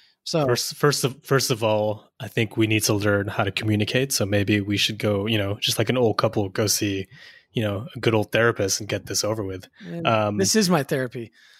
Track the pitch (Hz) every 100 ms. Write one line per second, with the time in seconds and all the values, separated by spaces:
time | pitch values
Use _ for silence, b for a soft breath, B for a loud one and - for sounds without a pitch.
0 | b b - 165 139 120 - - 147 139
1 | 135 - - 139 - 113 110 107 107 104
2 | - - 104 - 113 - 110 110 - 104
3 | 104 101 101 - 107 - 107 104 107 127
4 | 135 - 98 104 101 104 98 101 - 104
5 | 107 101 107 110 98 101 - 117 117 127
6 | 113 104 113 110 98 107 104 - 104 98
7 | 95 B B B B 127 107 101 135 120
8 | 113 110 101 113 117 110 98 - 101 101
9 | - 98 104 110 95 95 - B 175 170
10 | 143 110 104 104 196 220 180 170 127 143
11 | 127 131 110 b b